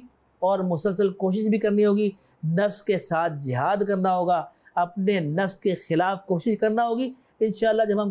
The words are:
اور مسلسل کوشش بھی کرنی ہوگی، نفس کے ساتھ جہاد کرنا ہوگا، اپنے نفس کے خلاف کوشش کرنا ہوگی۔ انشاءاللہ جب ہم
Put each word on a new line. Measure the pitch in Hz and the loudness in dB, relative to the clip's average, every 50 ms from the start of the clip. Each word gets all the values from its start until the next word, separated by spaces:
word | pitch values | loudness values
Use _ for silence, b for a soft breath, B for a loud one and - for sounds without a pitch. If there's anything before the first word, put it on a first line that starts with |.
| 240 - _ _ _ _ _ - - | -6 -10 _ _ _ _ _ -2 0
اور | 185 196 190 190 | 0 0 2 0
مسلسل | 185 175 156 - 208 190 196 202 196 185 | 0 -2 0 0 -2 0 2 0 0 0
کوشش | - 196 185 180 214 214 214 | 0 -2 0 0 0 0 2
بھی | 208 214 | 0 2
کرنی | 214 214 202 208 208 | 2 2 2 4 4
ہوگی، | 208 202 208 214 202 196 B B B B B - 156 165 | 4 4 2 0 -2 -2 B B B B B -4 -2 0
نفس | 180 208 208 202 - - | 0 0 0 -2 -4 -4
کے | - 196 175 | -2 -2 -2
ساتھ | 180 - 170 160 165 170 156 143 139 | -2 -2 -2 0 0 -2 -4 -4 -6
جہاد | 131 123 123 135 170 202 202 208 196 | -4 -2 -2 0 0 0 0 0 0
کرنا | 202 185 185 190 185 | 0 0 0 0 0
ہوگا، | 180 180 175 180 165 156 - b b b b b | 2 2 2 0 0 0 -4 b b b b b
اپنے | 180 175 175 175 202 190 196 208 190 | -2 -2 -2 -2 -4 -2 0 0 0
نفس | 165 147 151 175 196 185 190 | 0 -2 -2 -2 -2 -2 -4
کے | - - 202 180 - | -4 -2 -2 -2 -2
خلاف | - - 165 156 175 185 196 185 - | -2 -2 0 2 2 0 0 -4 -4
کوشش | - 185 170 - 240 214 208 | -4 -4 -2 0 -2 0 2
کرنا | 220 220 214 226 233 | 0 0 2 0 0
ہوگی۔ | 233 233 233 262 247 262 B B B B B | 0 0 -2 -4 -4 -6 B B B B B
انشاءاللہ | 220 220 196 - 226 220 214 220 226 208 | -2 -2 0 0 0 2 2 2 2 2
جب | 202 208 208 | 0 0 -2
ہم | 202 | -2